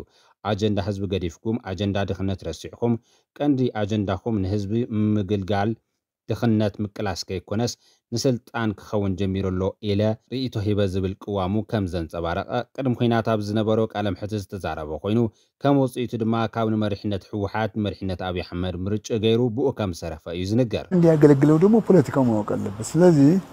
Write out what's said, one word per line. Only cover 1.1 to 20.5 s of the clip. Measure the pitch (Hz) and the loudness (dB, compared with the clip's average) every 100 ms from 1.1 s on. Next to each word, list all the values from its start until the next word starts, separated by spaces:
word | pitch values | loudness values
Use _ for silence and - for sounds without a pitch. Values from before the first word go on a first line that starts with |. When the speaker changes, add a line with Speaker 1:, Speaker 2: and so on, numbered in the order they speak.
| 95 87 - 113 113 | -4 -4 -6 -4 -4
Speaker 1:
ኣጀንዳ | 98 90 101 98 98 | -6 -4 -2 -2 -4
ድኽነት | 98 95 95 | -4 -4 -4
ረሲዕኩም፣ | - - - - 120 117 - _ _ - | -8 -10 -14 -4 -2 -2 -4 _ _ -6
ቀንዲ | 147 135 123 | -2 0 -2
ኣጀንዳኩም | 110 101 107 98 - 120 110 | -2 -2 -2 -2 -2 -2 -2
ንህዝቢ | 95 104 98 113 123 107 107 | -2 -2 -2 -2 -2 -2 0
ምግልጋል | 107 95 104 92 101 104 113 _ _ _ _ - | 0 0 -2 0 0 0 -4 _ _ _ _ -8
ድኽነት | 113 120 107 107 - | -2 2 2 2 -2
ምቅላስ | 101 - 104 92 | -8 -6 -6 -6
ከይኮነስ | - 92 - 101 120 - _ _ _ | -6 -8 -6 -4 -4 -6 _ _ _
ንስልጣን | 117 139 117 - 120 113 | -2 0 -2 -4 -4 -4
ክኸውን | 101 - 107 101 90 | -4 -4 -2 -2 -2
ጀሚሩ | 98 95 95 | -2 -2 -2
ኣሎ | 92 95 - | -2 -2 -4
ኢለ | 107 101 107 110 _ | -2 0 0 -2 _
ርእይቶ | 123 127 113 | -8 -6 -4
ሂበ | 101 104 101 | -2 0 0
ዝብል | 95 92 98 | 0 -2 -4
ቅዋሙ | - 101 92 104 - | -6 -4 0 -2 -2
ከም | 110 95 | -2 -2
ዘንጸባረቐ | 87 80 85 82 87 - 120 - | -4 -6 -6 -4 -4 -4 -6 -6
ቅድሚ | - 139 117 | -4 -2 0
ኩናት | 120 117 110 | 2 2 2
ኣብ | 110 | -2
ዝነበሮ | 104 107 107 110 110 | -2 -2 0 0 0
ቃለ | 104 104 | -2 -4
ምሕትት | 90 101 107 | -4 -6 -8
ዝተዛረበ | 92 98 87 78 76 78 | -8 -8 -8 -8 -8 -8
ኮይኑ | 98 113 117 - _ _ | -2 0 0 -4 _ _
ከም | 139 143 | 2 2
ውፅኢቱ | 131 127 120 120 | 2 -2 -6 -2
ድማ | 110 117 110 | -2 0 -2
ካብ | 117 110 | -2 -2
ንመሪሕነት | 110 107 101 107 98 - | 0 -2 -2 -4 -6 -6
ህወሓት | 107 98 107 110 110 | -6 -4 -2 -4 -2
መሪሕነት | 104 - 95 90 | -4 -4 -6 -6
ኣብዪ | 92 90 | -6 -6
ኣሕመድ | - 87 92 87 | -6 -6 -6 -4
ምርጭ | 95 104 - 117 | -4 -4 -4 0
ገይሩ | 110 113 123 | 2 2 2
ብኡ | 110 139 | 0 -2
ከም | 123 107 | -2 -4
ዝሰረፈ | 107 85 78 - | -4 -10 -10 -8
እዩ | 85 | -6
ዝንገር። | 92 | -2